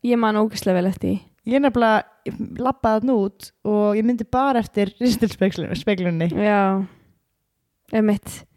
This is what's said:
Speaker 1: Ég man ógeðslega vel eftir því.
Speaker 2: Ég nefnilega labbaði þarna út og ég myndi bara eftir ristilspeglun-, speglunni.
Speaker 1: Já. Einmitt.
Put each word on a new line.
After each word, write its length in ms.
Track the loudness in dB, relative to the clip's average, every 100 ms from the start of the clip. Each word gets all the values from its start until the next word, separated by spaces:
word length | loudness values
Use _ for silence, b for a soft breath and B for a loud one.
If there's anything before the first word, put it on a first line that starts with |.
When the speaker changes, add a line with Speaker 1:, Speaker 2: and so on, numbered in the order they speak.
Speaker 1:
Ég 120 | 0 2
man 200 | 2 2
ógeðslega 380 | 0 -2 0 0
vel 80 | 0
eftir 220 | -2 -4
því. 60 | -4 -8 _ -2
Speaker 2:
Ég 120 | 2
nefnilega 400 | 2 2 2 2 -2 _ -14 -10 -10 -4
labbaði 380 | -4 -2 0 0
þarna 160 | 0 0
út 320 | 0 _ -20 _
og 320 | -2 0 2 2
ég 80 | 0
myndi 200 | -2 -2
bara 300 | -2 0 0
eftir 300 | -2 -2 -2 0
ristilspeglun-, 760 | 0 2 0 2 -2 0 -6
speglunni. 540 | -4 -2 -2 -2 0 -2
Speaker 1:
Já. 560 | 0 2 2 2 0 -4 b b _ _ _ _ _ _ _ _
Einmitt. 540 | 0 2 0 -4 -18 -20